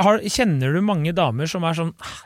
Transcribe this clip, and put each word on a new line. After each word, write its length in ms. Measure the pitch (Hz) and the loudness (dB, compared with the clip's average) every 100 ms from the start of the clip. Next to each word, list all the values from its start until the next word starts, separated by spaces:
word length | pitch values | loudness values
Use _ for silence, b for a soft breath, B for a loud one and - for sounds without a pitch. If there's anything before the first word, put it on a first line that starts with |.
har, 160 | 196 214 202 | 4 2 0
kjenner 460 | - 226 143 131 | 0 2 2 0
du 60 | 160 | 0
mange 300 | 208 185 156 | 0 0 0
damer 320 | 175 151 117 160 | 0 0 0 -4
som 160 | 185 | -2
er 140 | 165 165 | -2 -2
sånn, 160 | 165 - | -4 -6
«Ah, 120 | B B | B B